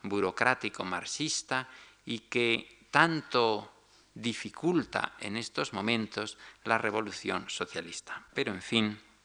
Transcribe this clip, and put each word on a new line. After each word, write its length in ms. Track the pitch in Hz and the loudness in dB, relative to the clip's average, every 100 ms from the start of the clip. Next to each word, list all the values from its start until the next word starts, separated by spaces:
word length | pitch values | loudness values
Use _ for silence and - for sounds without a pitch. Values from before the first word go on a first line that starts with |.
burocrático 800 | 101 101 92 - 120 127 107 - | 0 2 2 2 2 2 -2 -4
marxista 840 | 95 90 - - 151 - - 131 127 - - _ - | -4 -4 -6 -6 -4 -4 -2 -4 -4 -16 -20 _ -8
y 140 | 117 | -8
que 680 | _ 120 120 113 - - - | _ 0 2 2 -4 -20 2
tanto 800 | 143 165 160 - 127 117 104 104 - _ - _ | 6 6 4 0 4 4 2 -4 -20 _ -20 _
dificulta 1000 | - 117 110 101 - 160 175 107 110 110 - | -4 -2 -2 -8 -2 2 2 0 2 0 0
en 180 | 101 110 | -6 -4
estos 360 | 117 - 139 | -4 -4 -2
momentos 640 | 101 104 117 107 - 107 - - - | 0 2 2 0 -4 -6 -10 -20 -10
la 140 | 113 113 | 2 2
revolución 720 | 113 107 104 - 98 92 - | 4 0 -2 -4 -2 -2 -4
socialista. 760 | - 90 - 85 - - - - | -6 -4 -6 -8 -12 -10 -14 -8
Pero, 200 | - 127 | -4 -4
en 80 | 95 | -4
fin 380 | - 117 107 104 - _ | 0 2 2 -2 -14 _